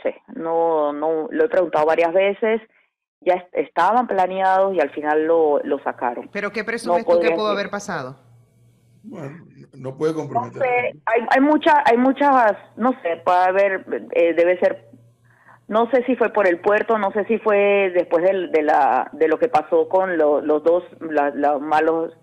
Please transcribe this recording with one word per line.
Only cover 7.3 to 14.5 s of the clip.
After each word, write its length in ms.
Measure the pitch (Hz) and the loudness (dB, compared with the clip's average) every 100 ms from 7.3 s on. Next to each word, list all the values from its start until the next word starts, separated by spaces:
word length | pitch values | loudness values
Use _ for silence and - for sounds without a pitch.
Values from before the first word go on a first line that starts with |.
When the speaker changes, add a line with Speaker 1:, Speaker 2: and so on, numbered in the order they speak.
| 165 | 0
Speaker 2:
pudo 140 | 214 | -2
Speaker 1:
decir. 100 | 202 | -2
Speaker 2:
haber 120 | 196 | -4
pasado? 480 | 202 202 165 127 135 _ _ _ _ _ _ _ _ 214 | -8 -8 -10 -10 -14 _ _ _ _ _ _ _ _ -20
Speaker 3:
Bueno, 380 | 208 139 165 - - 139 | -16 -16 -16 -20 -20 -20
no 240 | 139 127 135 | -16 -14 -4
puede 180 | 156 160 | -4 -4
comprometer 420 | 143 117 120 123 | -6 -6 -6 -4
Speaker 1:
No 60 | |
sé, 60 | 254 | -2
Speaker 3:
a 120 | 247 | -2
nadie. 200 | 247 - - | -2 -6 -2
Speaker 1:
hay, 160 | 226 240 | -2 0
hay 120 | 269 | 2
mucha, 420 | 285 302 330 294 - | 4 2 4 2 4
hay 120 | 233 | 2
muchas, 560 | 254 262 285 262 220 196 - - | 2 2 2 4 2 0 -8 -4
no 160 | 240 254 | -2 -2
sé, 180 | - 165 | -6 -4
puede 140 | - 180 | 0 2
haber, 480 | 185 190 196 190 - 135 117 | 2 2 0 -2 -6 -10 -4
eh, 200 | - 170 | 2 2
debe 240 | 160 170 | 4 2